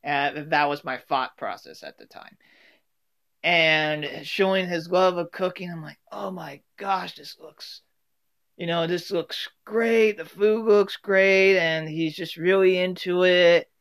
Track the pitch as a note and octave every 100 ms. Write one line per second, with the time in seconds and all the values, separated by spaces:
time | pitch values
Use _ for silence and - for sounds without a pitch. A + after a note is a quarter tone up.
0 | C#3 C#3+ C#3+ C#3+ D3+ D3+ D3 C#3+ C3 B2+
1 | _ C#3 B2+ _ G#2+ F#2 - - D2 _
2 | - - - _ _ _ _ _ _ _
3 | _ _ _ _ E3 E3+ D#3+ D#3 D#3 D3+
4 | C#3+ - - - F#3+ F#3+ F3+ E3+ E3+ F3+
5 | F#3 F3 E3+ - F#3 F3+ F3 E3+ D3+ D3
6 | _ G#3 G3+ F#3 F3 D3 _ _ G3 F#3+
7 | F3+ - - - D#3 _ - - _ _
8 | _ _ _ _ _ _ E3+ E3+ E3 F3
9 | - F3 E3 - - _ - G#3+ A#3 A3+
10 | A3 G#3 D#3+ F#3 G#3 A3 A3 G#3 G3 -
11 | - F#3+ G3 F#3+ F#3+ F#3+ E3 D#3+ D#3 D#3
12 | D#3+ D#3 E3 - E3+ G3 F#3+ F3+ F#3 F#3
13 | F#3+ F3+ F#3 F3+ F3 E3+ - _